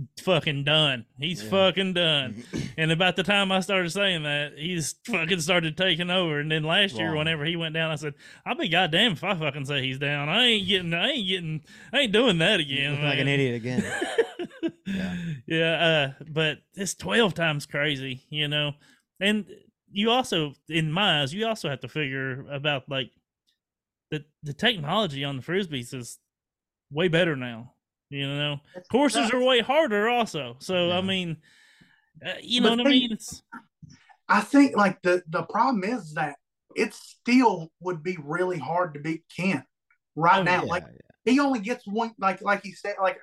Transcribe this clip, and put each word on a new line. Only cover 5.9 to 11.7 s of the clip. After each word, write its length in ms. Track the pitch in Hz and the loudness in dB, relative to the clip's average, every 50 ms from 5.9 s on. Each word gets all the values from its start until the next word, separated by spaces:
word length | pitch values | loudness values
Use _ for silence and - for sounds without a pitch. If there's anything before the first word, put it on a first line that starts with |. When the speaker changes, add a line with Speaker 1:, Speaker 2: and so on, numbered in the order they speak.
| 165 156 175 175 | 0 0 0 0
Speaker 1:
over. 300 | 180 190 180 160 151 147 | 0 0 0 0 0 -2
And 100 | 147 156 | -2 -2
then 140 | 156 160 151 | -2 -2 0
last 320 | 151 170 202 202 196 120 | 2 2 2 2 0 0
year, 120 | 113 165 160 | -4 -4 -2
Speaker 2:
Wrong. 80 | 160 151 | -2 -2
Speaker 1:
whenever 260 | 151 160 165 151 143 | -2 -2 -2 -2 -2
he 100 | 165 175 | -4 -4
went 180 | 170 165 160 156 | -4 -6 -4 -4
down, 160 | 165 165 160 | -2 -2 -2
I 20 | 156 | -4
said, 180 | 135 156 147 143 - - - - - - | -4 -6 -8 -10 -12 -16 -20 -20 -12 -8
"I'll 100 | 185 247 | -6 -4
be 120 | 254 277 175 | -4 -2 2
goddamn 440 | 156 180 190 160 151 180 226 247 | 2 2 2 4 4 2 2 2
if 100 | 160 - 170 | 0 -2 -2
I 100 | 196 202 | -4 -2
fucking 280 | 160 156 143 143 147 135 | -2 -2 -4 -4 -4 -6
say 160 | 135 147 135 | -4 -4 -2
he's 160 | 127 131 131 135 | -2 -4 -4 -4
down. 300 | 143 143 147 143 143 151 | -4 -2 -2 -2 -2 -2
I 160 | 175 226 247 | 0 2 2
ain't 220 | 240 226 208 185 180 | 2 2 2 2 0
getting, 240 | 202 185 175 165 165 | 0 0 0 -2 -2
I 160 | 170 196 247 | -2 0 -2
ain't 180 | 320 262 190 185 | -2 -2 -2 -2
getting, 340 | 190 180 170 156 156 151 - - | -2 -2 -2 -4 -6 -6 -8 -12